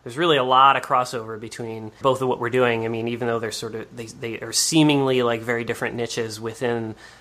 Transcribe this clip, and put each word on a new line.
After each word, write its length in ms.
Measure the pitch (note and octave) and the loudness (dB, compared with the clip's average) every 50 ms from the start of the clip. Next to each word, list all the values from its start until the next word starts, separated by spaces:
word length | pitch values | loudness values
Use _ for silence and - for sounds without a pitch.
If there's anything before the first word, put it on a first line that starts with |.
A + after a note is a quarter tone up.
there's 140 | _ B2 A#2 | _ -10 -4
really 220 | C#3+ F3 E3+ D3+ C3+ | 0 2 4 4 4
a 60 | B2+ | 4
lot 320 | B2+ B2+ C3 C3+ C#3 C3+ | 6 6 8 8 8 6
of 60 | B2+ | 4
crossover 560 | - - C#3 B2+ B2+ - - A#2 A2 A2+ A2+ G#2+ | 2 2 2 2 2 0 -4 -8 -8 -8 -10 -12
between 540 | A2+ G#2+ - - A#2+ A2+ A2 A2 A2 G#2+ - - | -12 -12 -10 -10 -10 -8 -8 -10 -10 -12 -12 -2
both 220 | - C3+ B2+ - | 0 2 2 2
of 60 | C3 B2+ | 0 0
what 120 | A#2+ - | 0 0
we're 80 | A#2+ A#2 | -2 0
doing. 380 | A#2+ B2+ B2 A#2+ A#2 A2+ A2+ | 2 2 2 2 2 0 -2
I 20 | A2+ | -2
mean, 200 | A#2 A2+ A2+ A#2 | -4 -4 -4 -4
even 200 | A#2+ A#2 B2 A#2 | -4 -2 -2 -2
though 100 | A#2 A2+ | -2 -2
they're 140 | A2+ G#2+ | -4 -6
sort 220 | - - A#2 A2 G#2+ | -6 -8 -8 -10 -10
of, 200 | A2 G#2+ - - | -10 -12 -14 -14
they, 120 | A#2+ A#2 | -16 -16
they 340 | G#2+ - - A#2+ A#2 A2 - | -16 -14 -12 -10 -10 -8 -8
are 120 | A#2 A2+ | -10 -4
seemingly, 720 | A2+ - - - D#3+ D#3+ D3+ D3+ D3 C#3 C3+ C3 C3 B2+ | -2 -2 -2 2 4 4 6 6 4 4 2 2 2 2
like, 200 | A#2+ A#2 A#2 A2 | 2 2 0 -2
very 220 | A2+ A#2+ A#2 A#2 A#2+ | -2 -2 -2 -2 -2
different 320 | A#2 A2+ - B2+ A2 A#2 | -4 -4 -4 -4 -4 -4
niches 440 | A#2+ A#2 - - A#2+ A2+ A2 G#2 G#2+ | -4 -6 -4 -4 -6 -6 -6 -8 -8
within 540 | A2+ A2+ A2 - C3 A#2+ A#2+ A#2 A2+ A2 G#2+ - - - - - | -8 -8 -6 -4 -2 -2 -2 -2 -4 -6 -8 -12 -16 -20 -20 -20